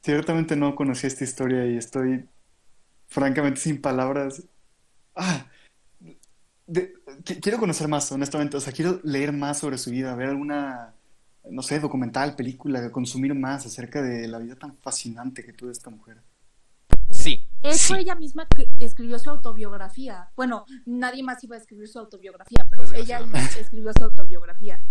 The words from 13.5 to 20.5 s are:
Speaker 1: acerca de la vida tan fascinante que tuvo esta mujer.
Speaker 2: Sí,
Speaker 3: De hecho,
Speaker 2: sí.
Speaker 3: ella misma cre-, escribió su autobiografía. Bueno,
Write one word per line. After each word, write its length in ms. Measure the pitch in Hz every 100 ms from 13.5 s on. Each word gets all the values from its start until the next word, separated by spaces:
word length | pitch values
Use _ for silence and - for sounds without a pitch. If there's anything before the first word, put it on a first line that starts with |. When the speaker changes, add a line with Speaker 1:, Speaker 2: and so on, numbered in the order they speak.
| 139 120
Speaker 1:
acerca 360 | 117 120 147
de 260 | 131 120 113
la 100 | 113
vida 180 | 117 131
tan 200 | 147 _
fascinante 680 | 131 - 117 113 127 127
que 80 | 117
tuvo 180 | _ 123
esta 200 | 120 123
mujer. 320 | 107 _ 110 _ _ _ _ _ _ _ - -
Speaker 2:
Sí, 360 | - - - - -
Speaker 3:
De 120 | 285
hecho, 200 | 330 359
Speaker 2:
sí. 0 | 381
Speaker 3:
ella 180 | 359
misma 320 | 349 302 294 320
cre-, 240 | - 427 -
escribió 380 | 233 - 233 233
su 120 | -
autobiografía. 1000 | 294 240 220 208 196 190 - 262 190 180 -
Bueno, 280 | 254